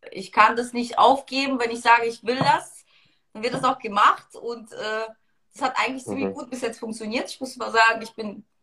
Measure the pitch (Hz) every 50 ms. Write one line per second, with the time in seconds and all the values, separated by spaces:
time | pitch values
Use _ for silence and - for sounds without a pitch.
0 | _ - - - 196 - - - 214 226 240 233 247 240 - 240 240 - - -
1 | 190 240 269 269 - - 254 269 277 269 269 247 240 233 233 233 - 233 233 233
2 | 233 233 233 - - 208 247 262 269 277 302 - - - - - _ _ _ _
3 | _ _ _ _ _ _ _ 214 220 247 240 269 262 254 262 262 - 220 202 202
4 | 220 277 381 - - _ - - - 233 240 233 214 - - - - 214 220 220
5 | 220 220 - _ _ _ _ _ _ _ _ - 277 254 254 - 214 233 262 262
6 | - 233 - - - - 95 - - - 262 247 254 226 226 - - 220 220 220
7 | 220 214 220 269 370 - - - 269 247 - - 220 208 214 226 226 226 226 -
8 | 220 208 - - 220 208 202 - - _ _ _